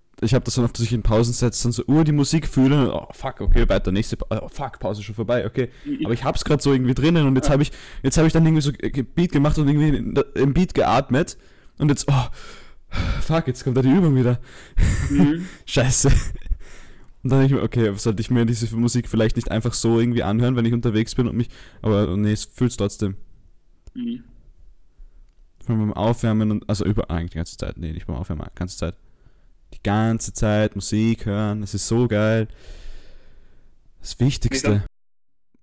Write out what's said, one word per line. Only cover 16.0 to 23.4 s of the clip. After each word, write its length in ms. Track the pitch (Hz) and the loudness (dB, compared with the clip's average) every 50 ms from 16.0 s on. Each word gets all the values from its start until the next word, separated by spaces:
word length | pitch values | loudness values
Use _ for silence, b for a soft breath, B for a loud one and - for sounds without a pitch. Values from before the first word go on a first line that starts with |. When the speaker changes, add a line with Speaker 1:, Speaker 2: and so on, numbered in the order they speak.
| - 135 117 - - - - - - - - B B B B B B B B B B B B - | 4 6 4 4 4 0 -6 -8 -4 -4 -4 B B B B B B B B B B B B -6
Speaker 1:
Und 100 | - 127 | -2 2
dann 80 | 135 135 | 4 4
denk 120 | 135 135 | 4 4
ich 60 | 139 | 4
mir, 60 | 117 - | 2 0
okay, 300 | 113 - 120 113 104 98 | 0 0 2 2 2 0
sollte 240 | 101 - 117 101 101 | 0 -2 -2 -2 -2
ich 120 | 107 - | -2 0
mir 140 | 127 120 117 | 2 2 2
diese 300 | 113 120 107 117 110 110 | 2 0 -2 -4 -4 -2
Musik 320 | 117 120 117 - 123 113 | 0 0 0 0 0 -2
vielleicht 280 | - - 110 110 110 - | 0 0 2 2 2 2
nicht 140 | 120 - - | 0 -2 -2
einfach 220 | 95 110 110 120 - | -4 -2 -2 -2 -4
so 260 | - - 117 117 113 | 0 0 2 2 4
irgendwie 240 | 120 120 120 117 - | 2 2 0 0 -2
anhören, 320 | 95 104 113 120 123 131 | 0 0 0 2 2 2
wenn 100 | 120 113 | 2 0
ich 80 | 113 120 | 0 0
unterwegs 420 | 117 117 120 104 107 - - - | 0 0 0 0 0 -2 0 0
bin 120 | 127 123 | -2 -2
und 100 | 113 - | 0 0
mich, 120 | 120 120 B B B B B B B | -2 -4 B B B B B B B
aber 360 | - 110 104 101 101 73 90 | -2 0 2 2 2 0 0
nee, 140 | 101 104 104 | 0 0 0
es 140 | 107 - - | 0 -2 -4
fühlt's 300 | - - - 127 117 - | -10 -4 -2 -2 -2 0
trotzdem. 400 | - 101 98 - - 107 95 98 - - - - - | -2 -4 -4 -2 -4 -6 -6 -6 -8 -14 -18 -20 -20